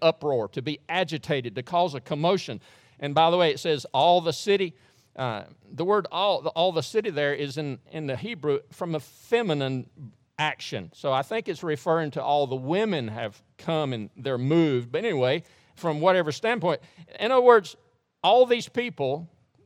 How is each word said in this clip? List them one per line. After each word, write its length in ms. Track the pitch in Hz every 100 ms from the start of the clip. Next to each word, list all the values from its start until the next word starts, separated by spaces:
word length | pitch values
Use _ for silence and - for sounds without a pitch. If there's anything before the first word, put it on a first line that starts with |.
uproar, 480 | 165 160 151 127 101
to 120 | -
be 180 | 135 143 -
agitated, 680 | 175 165 160 - 143 120 101
to 80 |
cause 320 | 127 175 175 139
a 60 |
commotion. 580 | - 147 170 190 - 110 - - _ -
And 160 | 143 151
by 160 | 165
the 60 | 180
way, 140 | 165
it 80 | 131
says 260 | 170 147 -
all 260 | 131 165 175
the 120 | 165
city. 420 | - 208 196 180 - _ _ _ -
Uh, 300 | 127 104 - - 101
the 140 | 147 175
word 200 | 208 -
all, 300 | 170 202 147
the, 80 | 151
all 240 | 165 185
the 100 | 160
city 260 | - 220 214
there 220 | 147 143
is 240 | 143 143 131
in, 220 | 147 127 _
in 140 | 160 143
the 120 | 127
Hebrew 420 | 202 196 143 139 -
from 240 | - 175 156
a 40 |
feminine 920 | - - - 233 214 143 135 131 120 - 120 - _ -
action. 540 | 151 135 - 117 82
So 200 | - 143
I 80 | 131
think 260 | - 226 208
it's 160 | 156
referring 480 | 170 147 175 165 156
to 100 | 147
all 240 | 123 147 135
the 120 | 131
women 500 | 131 185 220 160 113
have 340 | 113 110 - _ -
come 360 | - 160 143
and 160 | 117 101 -
they're 200 | 135 123
moved. 540 | 131 165 156 127 120
But 140 | 151 226
anyway, 380 | 147 127 165 - _ _ -
from 260 | 170 151
whatever 320 | 185 185 151
standpoint, 480 | 131 226 240 180 151 - - - -
in 120 | 214
other 100 | 262
words, 340 | 247 226 160 - _ _ _ _
all 240 | 175 240 247
these 240 | 240 -
people, 580 | 247 240 160 135 151 170 _ _ _